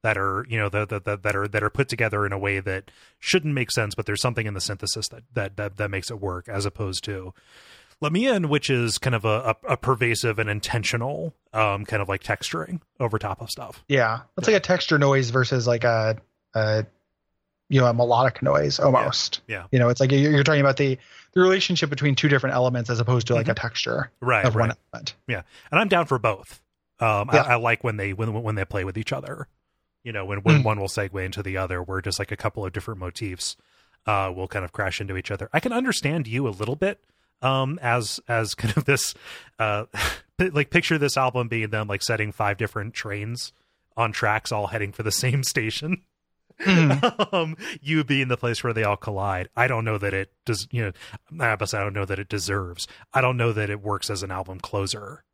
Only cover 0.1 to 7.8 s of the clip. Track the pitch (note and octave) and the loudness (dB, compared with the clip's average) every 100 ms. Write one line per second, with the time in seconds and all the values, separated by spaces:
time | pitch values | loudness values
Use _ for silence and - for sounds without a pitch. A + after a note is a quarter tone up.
0.1 | G2+ G2 F#2+ B2 A#2 G#2 G2+ G#2 G#2 G2 | 0 0 -2 -4 -2 0 0 -2 -4 -4
1.1 | G#2 G#2 G2 G2+ G#2 G#2 - C3+ A2 A2+ | -2 -2 0 0 0 0 0 -2 0 0
2.1 | G#2 G2+ G2 G2+ G2 F#2+ F#2+ - _ - | 0 -2 -2 -2 -2 -2 -6 -8 _ -20
3.1 | _ - F#3 D3+ C#3 A#2+ - G#2+ G#2+ A2 | _ 0 0 2 -2 -2 -2 -2 -4 -4
4.1 | G#2 B2+ A#2 G#2+ G2 - G2 G2+ - G#2 | 0 0 -2 -4 -4 -6 -6 -6 -4 -6
5.1 | - _ - G2 G2 G#2 G2 G#2+ G2 - | -10 _ -6 -6 -6 -8 -4 -4 -4 -6
6.1 | A2 G2+ F2+ - G2 G2+ - G2+ F#2 - | -6 -6 -6 -6 -4 -4 -4 -6 -6 -6
7.1 | G2 F#2 - _ - - - | -8 -10 -18 _ -20 -20 -20